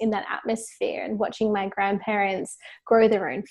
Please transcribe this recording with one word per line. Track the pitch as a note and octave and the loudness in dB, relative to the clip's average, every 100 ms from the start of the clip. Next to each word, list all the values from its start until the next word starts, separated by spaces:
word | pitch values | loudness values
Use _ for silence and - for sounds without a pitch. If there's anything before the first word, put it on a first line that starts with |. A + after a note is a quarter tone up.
in | A3 | -2
that | G#3 - | -2 -4
atmosphere, | - - A3+ A3+ - - - | -6 -4 -4 -6 -4 -4 -4
and | - G#3+ | -4 -2
watching | G#3 - A3 | -4 0 0
my | G#3 G3 | 0 -2
grandparents | G3+ G3 G3+ - G#3 G3 F#3+ - - - - - | -2 0 0 -2 0 0 -2 -6 -12 -20 -20 2
grow | A3+ A3 | 6 6
their | G#3+ E3+ | 4 0
own | B2 - | -4 -8